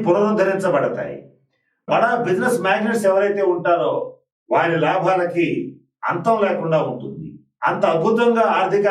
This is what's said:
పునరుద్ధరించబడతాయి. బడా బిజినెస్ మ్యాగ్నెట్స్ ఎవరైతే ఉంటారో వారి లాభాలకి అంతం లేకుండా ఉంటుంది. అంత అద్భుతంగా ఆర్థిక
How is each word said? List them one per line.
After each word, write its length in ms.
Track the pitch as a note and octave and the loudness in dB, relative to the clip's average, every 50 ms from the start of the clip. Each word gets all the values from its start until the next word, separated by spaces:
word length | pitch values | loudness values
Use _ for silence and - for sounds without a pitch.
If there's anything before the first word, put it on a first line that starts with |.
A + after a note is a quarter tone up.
| - | 2
పునరుద్ధరించబడతాయి. 1120 | E3+ F3 G3+ G#3 G#3 G3+ F3+ F#3+ F#3+ G3 F#3+ F#3+ F3+ F3 - - - - G3+ G3 - - - - - _ _ _ _ _ _ _ _ _ _ _ - | 2 2 2 2 2 2 2 2 0 0 0 0 0 0 0 0 -2 -4 -4 -8 -8 -10 -14 -16 -20 _ _ _ _ _ _ _ _ _ _ _ -2
బడా 220 | D3 - A3+ A#3 B3 - D#3+ E3+ | 0 2 2 2 0 0 0 0
బిజినెస్ 320 | F#3 - A#3+ B3 - F3+ F#3 | 0 0 0 0 0 0 0
మ్యాగ్నెట్స్ 400 | F#3+ G3 - G#3 - - - G3+ F#3+ | 0 0 0 0 -2 -2 0 2 2
ఎవరైతే 340 | F#3+ G3 G3+ G3+ G3+ G3+ G3 F3+ F3 | 2 4 2 0 0 0 0 0 0
ఉంటారో 400 | F3 E3 F#3+ E3+ E3+ - - - - - - - - _ _ _ _ _ - | 0 0 0 0 2 0 -2 -2 -4 -6 -8 -12 -18 _ _ _ _ _ -2
వారి 260 | A2+ A2+ E3 E3+ E3 D#3+ - | 0 0 2 2 0 0 0
లాభాలకి 640 | - F#3 F#3 E3 F3+ F#3 F#3 F3 E3+ - E3+ E3+ C#3 C3+ - - - - - _ _ _ _ - - | 0 0 0 2 2 2 2 0 -2 -2 -2 -2 -2 -2 -4 -6 -8 -12 -18 _ _ _ _ -6 -6
అంతం 280 | E3 E3+ E3+ A3+ A3+ G#3+ G3+ | -4 -2 0 0 0 2 2
లేకుండా 340 | F#3 E3+ - D#3+ E3 D#3+ D3+ - - | 0 0 -2 -2 0 0 0 0 -2
ఉంటుంది. 380 | A#2 - - G#2 - - - - - - _ _ _ - - D3+ | -6 -8 -10 -12 -12 -12 -14 -14 -16 -18 _ _ _ -6 -4 -4
అంత 140 | F3 F3 F#3+ F3+ E3 | -2 0 0 0 0
అద్భుతంగా 520 | E3 - G#3+ A3+ A#3 A#3+ A#3 A#3 A3+ A3+ G#3 - - | 2 2 2 2 2 4 2 2 2 2 2 2 0
ఆర్థిక 300 | F#3 - G3 G#3 G3+ G3+ | 0 0 0 2 2 2